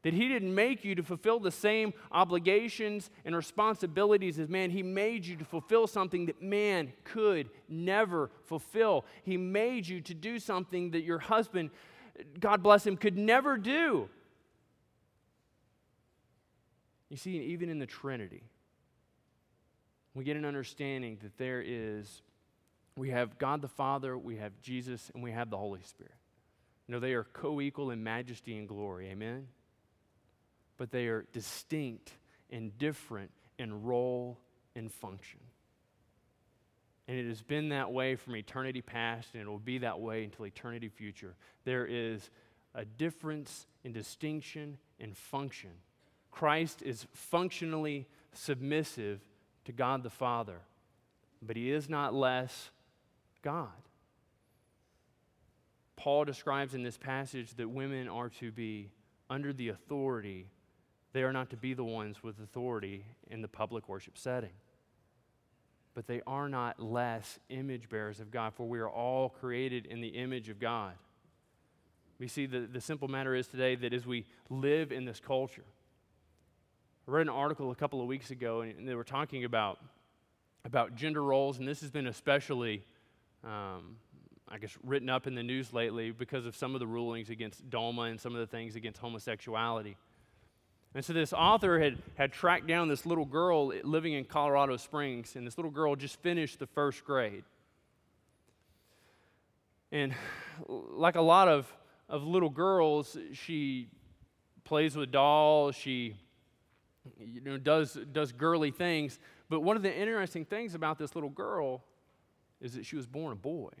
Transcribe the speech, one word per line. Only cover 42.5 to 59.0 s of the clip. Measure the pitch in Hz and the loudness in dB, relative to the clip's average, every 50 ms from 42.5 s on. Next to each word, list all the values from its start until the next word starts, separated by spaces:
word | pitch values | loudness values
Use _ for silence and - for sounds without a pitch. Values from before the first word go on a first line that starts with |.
| _ _ _ _ _ | _ _ _ _ _
a | 120 107 | -12 -12
difference | 104 110 117 156 170 156 - - 156 156 151 143 - - - - _ _ _ - | -12 -4 -2 -2 -4 -2 -6 -8 -6 -6 -6 -8 -12 -16 -16 -18 _ _ _ -14
in | 131 113 | -10 -8
distinction | 113 107 - - _ - 151 151 156 143 - - 156 147 147 143 135 _ _ _ - | -8 -10 -10 -10 _ -6 -4 -4 -4 -8 -10 -14 -12 -12 -12 -14 -16 _ _ _ -16
and | 110 107 95 | -16 -16 -14
function. | - - - - 139 139 131 - - - 95 85 87 _ _ _ _ _ _ _ _ _ _ | -16 -12 -6 -6 -4 -4 -6 -10 -12 -16 -18 -20 -20 _ _ _ _ _ _ _ _ _ _
Christ | - - 165 151 151 160 165 156 - - | -6 2 4 4 4 4 2 -2 -4 -8
is | - 139 120 107 - - _ | -6 -6 -6 -6 -10 -16 _
functionally | - - - - 170 180 180 - - 170 160 160 156 156 151 147 143 131 - - _ _ _ - | -18 -6 2 2 2 2 2 -2 -4 -6 -4 -2 -2 -2 -2 -4 -4 -8 -12 -18 _ _ _ -18
submissive | - - - 139 123 131 139 151 156 151 - - 127 107 101 101 98 - _ _ _ _ _ _ _ _ | -10 -4 -4 -2 -2 0 0 2 2 0 0 -6 -6 -6 -6 -6 -8 -12 _ _ _ _ _ _ _ _
to | - | -12
God | 120 117 131 127 135 131 | -2 0 0 2 2 0
the | 123 117 | -2 -8
Father, | - - 131 123 120 117 113 101 90 85 87 _ _ _ _ _ _ _ _ _ _ _ _ _ _ _ 117 | -6 -2 0 0 0 0 -2 -6 -10 -14 -18 _ _ _ _ _ _ _ _ _ _ _ _ _ _ _ -10
but | 110 113 | -8 -6
he | 113 120 127 | -4 -2 0
is | 143 151 143 143 | -2 -2 -2 -2
not | 156 147 143 127 117 | -2 -2 0 0 2
less | 135 131 127 127 127 127 120 - - - - _ _ _ _ _ _ _ _ _ _ _ _ _ _ - | 4 4 4 4 4 0 -2 -8 -14 -16 -18 _ _ _ _ _ _ _ _ _ _ _ _ _ _ -6
God. | 143 147 170 147 110 - - - _ _ _ _ _ _ _ _ _ _ _ _ _ _ _ _ _ _ _ _ _ _ _ _ _ _ _ _ _ _ _ _ _ _ _ _ _ _ _ _ _ _ | -4 -4 -4 -6 -8 -12 -18 -20 _ _ _ _ _ _ _ _ _ _ _ _ _ _ _ _ _ _ _ _ _ _ _ _ _ _ _ _ _ _ _ _ _ _ _ _ _ _ _ _ _ _
Paul | - - 147 143 147 151 | -6 0 2 4 4 2
describes | 147 131 - - 151 139 139 139 131 131 | 2 -4 -6 -4 -2 -2 -2 -2 -4 -4
in | 131 | -6
this | 123 120 113 | -6 -6 -8
passage | - - 131 131 135 139 131 - 127 117 113 117 | -8 -6 -6 -4 -4 -6 -6 -8 -10 -10 -10 -8
that | 123 117 113 | -8 -8 -6
women | 123 135 135 139 135 131 127 | -6 -6 -6 -4 -6 -6 -6
are | 117 87 117 120 120 | -6 -6 -6 -8 -8
to | - - 123 117 | -10 -10 -12 -10
be | 110 120 117 110 107 104 101 98 _ _ | -8 -8 -8 -6 -6 -8 -12 -14 _ _